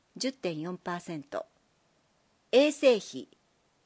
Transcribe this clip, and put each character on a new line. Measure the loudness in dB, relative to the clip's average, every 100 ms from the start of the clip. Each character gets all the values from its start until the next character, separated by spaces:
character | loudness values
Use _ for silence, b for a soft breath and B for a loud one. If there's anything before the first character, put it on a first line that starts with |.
| _ -6
十 | -6
点 | -4 -6 -6
四 | -8 -8
パ | -8 -8
ー |
セ | -8 -10
ン |
ト。 | -8 -10 -10 _ _ _ _ _ _ _ _ _ 2
衛 | 4 4
生 | 4 4 4
費、 | 0 -12 -14 _ _ _ _ _